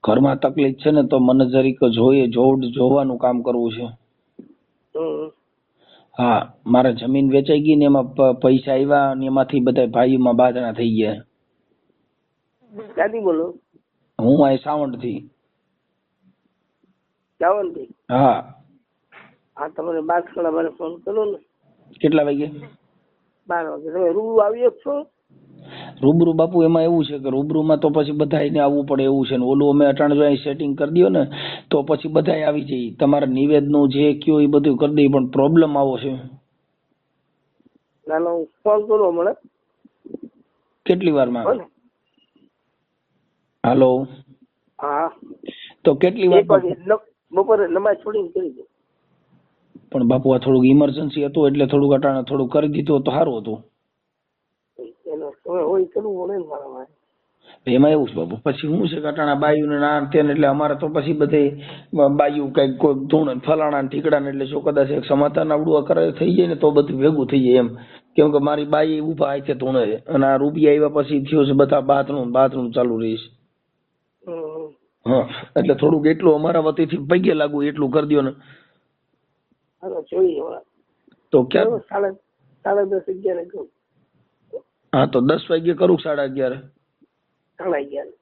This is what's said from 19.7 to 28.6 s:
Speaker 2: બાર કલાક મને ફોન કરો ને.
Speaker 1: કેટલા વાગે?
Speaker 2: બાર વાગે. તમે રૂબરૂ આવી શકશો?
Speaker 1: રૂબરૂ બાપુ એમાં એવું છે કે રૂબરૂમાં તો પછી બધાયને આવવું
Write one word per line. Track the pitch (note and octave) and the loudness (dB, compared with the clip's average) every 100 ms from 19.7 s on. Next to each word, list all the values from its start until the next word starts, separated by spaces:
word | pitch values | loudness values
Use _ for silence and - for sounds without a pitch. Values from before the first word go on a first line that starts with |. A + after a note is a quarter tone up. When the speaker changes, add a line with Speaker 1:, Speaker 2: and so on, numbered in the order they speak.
| D#3 D#3+ E3 | -8 -6 -6
Speaker 2:
બાર | D#3 F3 | -2 -2
કલાક | F3 - E3+ | -2 -4 -2
મને | D#3+ E3 | -2 -4
ફોન | - D#3+ E3+ | -6 -12 -12
કરો | - G#3+ G#3+ | -6 -4 -4
ને. | G3 _ _ _ _ _ - | -6 _ _ _ _ _ -2
Speaker 1:
કેટલા | D#3 D#3 | 0 2
વાગે? | D3 C#3+ D3 C#3+ - _ _ _ _ _ _ _ - | 0 -2 -6 -10 -20 _ _ _ _ _ _ _ -8
Speaker 2:
બાર | F3 D#3+ | -6 -6
વાગે. | D3 D#3 | -10 -8
તમે | E3+ F3+ | -2 -2
રૂબરૂ | F#3 A3 A3+ | -2 0 2
આવી | G#3 A#3 B3 | 2 2 -2
શકશો? | - - C#4+ D4+ _ _ _ _ - - - - - | -2 -8 -8 -8 _ _ _ _ -20 -20 -18 -18 0
Speaker 1:
રૂબરૂ | C3+ E3 E3 | 4 4 4
બાપુ | D#3+ E3 F3+ | 2 2 4
એમાં | D#3+ E3 | 4 4
એવું | E3 E3+ C#3+ | 2 2 0
છે | D3 | -4
કે | C3+ | -4
રૂબરૂમાં | C3 D3 D#3 D#3 D3+ | -2 -2 -2 2 2
તો | D#3 | 2
પછી | D3 D3 | 0 -2
બધાયને | D3+ D3 D3+ D3 | -2 -2 0 -2
આવવું | D3+ | 0